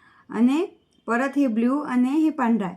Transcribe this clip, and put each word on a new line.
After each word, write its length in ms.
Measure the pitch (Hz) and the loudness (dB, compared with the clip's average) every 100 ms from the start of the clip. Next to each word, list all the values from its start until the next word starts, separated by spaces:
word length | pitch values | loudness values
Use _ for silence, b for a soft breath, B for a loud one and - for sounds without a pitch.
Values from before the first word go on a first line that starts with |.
| b b b | b b b
आणि 360 | 208 247 294 392 - _ _ - | 0 2 2 -4 -8 _ _ -4
परत 240 | 233 269 277 | -2 -2 0
हे 100 | 269 | 0
ब्लू 340 | 220 240 285 | 2 0 -2
आणि 280 | 294 247 254 | -2 0 0
हे 220 | 302 311 | 2 0
पांढरा, 400 | 294 233 226 185 | 0 0 0 -2